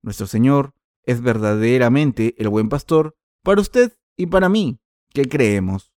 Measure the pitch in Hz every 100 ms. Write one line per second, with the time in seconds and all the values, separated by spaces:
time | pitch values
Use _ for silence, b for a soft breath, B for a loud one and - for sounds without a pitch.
0 | 110 101 98 107 127 143 139 _ _ _
1 | - 120 123 113 107 107 113 127 120 135
2 | 147 117 113 - 107 107 107 143 - 160
3 | 156 _ _ _ - 202 196 247 247 _
4 | _ - 180 190 185 214 165 - _ _
5 | _ 139 135 147 113 101 95 98 _